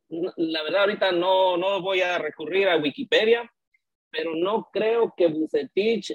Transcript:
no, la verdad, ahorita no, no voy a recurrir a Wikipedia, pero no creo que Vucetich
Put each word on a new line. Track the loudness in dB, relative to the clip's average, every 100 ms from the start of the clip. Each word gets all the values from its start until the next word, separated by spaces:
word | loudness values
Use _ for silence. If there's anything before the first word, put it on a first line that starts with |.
| -12
no, | -8 -6 -4
la | -4 -4
verdad, | -2 2
ahorita | 2 2 0
no, | 2 2 4 4 2
no | 0 -2
voy | -2 0
a | 0 -2
recurrir | -6 -8 -4 0 2
a | 2
Wikipedia, | 0 -4 0 2 4 2 -2 _ _ _ _ _ _
pero | -6 -4 -2
no | -2 -2 -4
creo | -2 0 0 0 2
que | 0
Vucetich | 0 -2 -2 -2 -2 0 0 -4